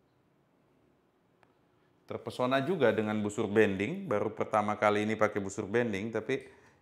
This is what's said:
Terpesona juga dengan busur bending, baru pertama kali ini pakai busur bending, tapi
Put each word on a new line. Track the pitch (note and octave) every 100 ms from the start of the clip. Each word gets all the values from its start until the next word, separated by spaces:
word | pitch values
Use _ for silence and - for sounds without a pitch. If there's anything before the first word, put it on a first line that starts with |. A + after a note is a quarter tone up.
| _ _ _ _ _ _ _ _ _ _ _ _ _ _ _ _ _ _ _ _ -
Terpesona | G#2+ - - B2+ C3+
juga | C3+ F#3 A#2+ G#2
dengan | G#2+ G#2+
busur | G#2 G2+ G#2+
bending, | G#2 G#2+ F#2+ G#2 F#3+ F#3+
baru | G#2 G#2+
pertama | G#2 G#2 A2 G#2 G#2
kali | G#2+ G#2
ini | G#2+ G#2+
pakai | G#2+ G#2
busur | G2 - F#2+
bending, | A2 A#2+ G2 A2+
tapi | A2 - C3+ - - - _